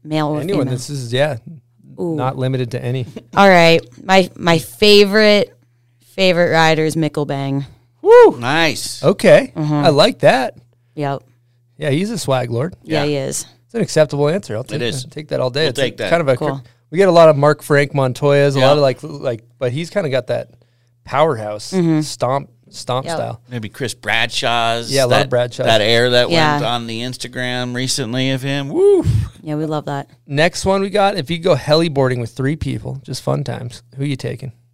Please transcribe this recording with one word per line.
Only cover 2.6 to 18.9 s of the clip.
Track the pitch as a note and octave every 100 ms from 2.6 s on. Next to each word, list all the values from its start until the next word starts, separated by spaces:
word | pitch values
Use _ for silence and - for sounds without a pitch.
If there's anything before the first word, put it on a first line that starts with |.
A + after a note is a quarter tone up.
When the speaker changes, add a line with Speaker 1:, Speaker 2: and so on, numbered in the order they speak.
| B2+
Speaker 2:
to | B2
any. | B2+ C3 A#2+ - -
Speaker 1:
All | G3 G3
right. | F3+ E3 E3 - -
My, | - F#3+ F#3 -
my | - E3
favorite, | - - G#3 G#3 G3+ G#3 G#3+ G#3 - _ _ _ _ _ _
favorite | - F#3+ E3+ E3+
rider | D#3+ D#3+ D#3
is | D#3
Mickelbang. | D#3+ D#3 D#3 C#3 C#3 C#3 C#3 C#3 - _ _
Speaker 2:
Woo! | F#4 A#4+ A4 B2
Speaker 3:
Nice. | A#2+ D3+ E3 A#2+ - -
Speaker 2:
Okay. | C#3+ G3+ G3+ D3+ C4 -
Speaker 1:
Mm-hmm. | D3+
Speaker 2:
I | D3 C#3+
like | C#3 G3+ -
that. | D3+ A#3+ A#3+ - _ _ _ D3+
Speaker 1:
Yep. | C#3+ C#3 _ _ _ _ _ _
Speaker 2:
Yeah, | D3+
he's | C#3 G3+
a | A3
swag | - C3 B2
lord. | A#2 D#3+ -
Speaker 1:
Yeah, | - D#3
Speaker 3:
Yeah. | D3
Speaker 1:
he | D3
is. | C3+ C#3+ - _
Speaker 2:
It's | _
an | A#3
acceptable | F#3+ - - C#3+ D3
answer. | F#3 - A2
I'll |
take | - C#3
Speaker 3:
It |
is. | B2 C3
Speaker 2:
that, | C#3+
take | - D#3
that | C#3
all | B2+
day. | C3
Speaker 3:
We'll | D#3
Speaker 2:
It's | B2
a |
Speaker 3:
take | B2+ -
that. | G#2
Speaker 2:
kind | C#3
of | C3+
a | B2+
Speaker 1:
Cool. | D3+ C3+ B2+ _ _
Speaker 2:
we | D#3+
get | G3
a |
lot | E3+ E3
of | C#3
Mark | C#3+ D3+
Frank | - D3 C#3+
Montoyas, | C#3+ C3 A#2+ C#3+ C#3+ C#3+ C#3
a |
Speaker 3:
Yeah. | C3
Speaker 2:
lot | D3
of, |
like, | C#3